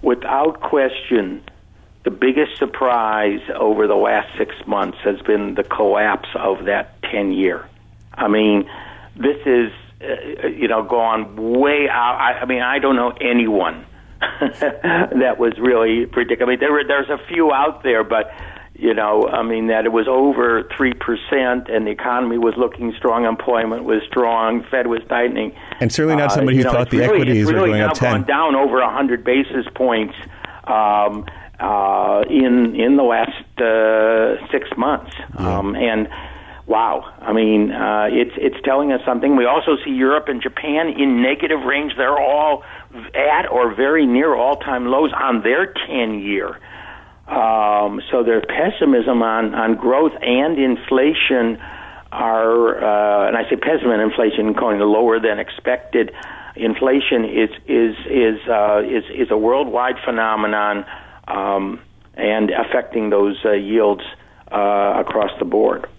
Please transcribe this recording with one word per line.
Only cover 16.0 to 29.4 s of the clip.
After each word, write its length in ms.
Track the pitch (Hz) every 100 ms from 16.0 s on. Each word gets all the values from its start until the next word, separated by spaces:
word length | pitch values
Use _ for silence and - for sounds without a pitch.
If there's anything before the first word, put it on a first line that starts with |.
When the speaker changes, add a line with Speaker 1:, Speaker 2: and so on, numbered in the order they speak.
| 120
Speaker 1:
predict-, 360 | - 123 117
I 40 | 123
mean, 120 | 127
there 140 | 139
were, 120 | 147
there's 240 | 143 143 135
a 100 | 143 -
few 240 | 170 160
out 300 | 135 147 156
there, 220 | 135 113
but, 260 | 104 110 104 - - - -
you 200 | - 123
know, 320 | 110 107 107 -
I 140 | 120
mean, 260 | 113 113 113
that 160 | 110
it 80 | 113
was 160 | 113 113
over 600 | 131 139 127 120 113 101 -
three 180 | 135
percent 720 | 123 - 113 - 139 127 123 123
and 180 | 113 107
the 40 |
economy 480 | 104 127 123 123 117
was 160 | 113 113
looking 380 | 120 - 120 110
strong, 300 | 131 117 117
employment 580 | 113 - 117 113 113
was 180 | 123 110 -
strong, 560 | 127 117 113 113 117 117
Fed 160 | 135 120
was 160 | 113 -
tightening. 460 | 123 123 - 110 - - -
Speaker 2:
And 120 | 120
certainly 240 | - 156 151
not 140 | 143
Speaker 1:
Uh, 40 |
Speaker 2:
somebody 220 | 101 131 131
who 40 |
Speaker 1:
you 40 |
know, 80 | 127
Speaker 2:
thought 100 | 120
Speaker 1:
it's 80 | 123
Speaker 2:
the 80 | 110
Speaker 1:
really, 140 | 123
Speaker 2:
equities 300 | 208 127 113
Speaker 1:
it's 100 | 104
Speaker 2:
were 60 | 107
Speaker 1:
really 100 | 190
Speaker 2:
going 100 | 107
Speaker 1:
now 80 | 107
Speaker 2:
up 60 |
ten. 180 | - 127
Speaker 1:
gone 140 | 107 95
down 280 | 143 160 135
over 240 | 139 123
a 100 | 120
hundred 340 | 117 139 120
basis 420 | 123 131